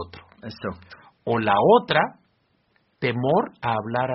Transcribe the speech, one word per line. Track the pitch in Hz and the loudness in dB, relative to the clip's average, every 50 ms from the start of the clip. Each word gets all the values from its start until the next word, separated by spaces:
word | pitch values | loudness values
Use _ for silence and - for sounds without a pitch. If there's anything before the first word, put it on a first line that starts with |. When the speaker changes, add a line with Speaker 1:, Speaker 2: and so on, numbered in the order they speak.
| 87 | -8
Speaker 1:
otro. | 87 - - - - - - - | -10 -14 -20 -20 -20 -20 -18 -16
Speaker 2:
Exacto. | 113 107 - - 101 90 - - - - - - - _ _ _ | -16 -14 -10 -10 -10 -10 -12 -16 -20 -20 -20 -20 -20 _ _ _
Speaker 1:
O | - 117 117 | -2 -2 0
la | 110 104 101 101 - 170 226 240 | 2 2 2 4 6 6 6 6
otra, | 233 - 156 151 180 - - _ _ _ _ _ _ _ _ _ _ _ _ _ _ _ _ _ | 4 2 2 0 0 0 -4 _ _ _ _ _ _ _ _ _ _ _ _ _ _ _ _ _
temor | - 127 113 123 123 135 156 202 233 - - _ | -4 -4 -2 -2 0 0 0 0 0 -2 -8 _
a | - 120 113 | -6 -4 -4
hablar | 110 104 113 117 123 127 131 127 | -4 -4 -4 -4 -2 -2 -2 -4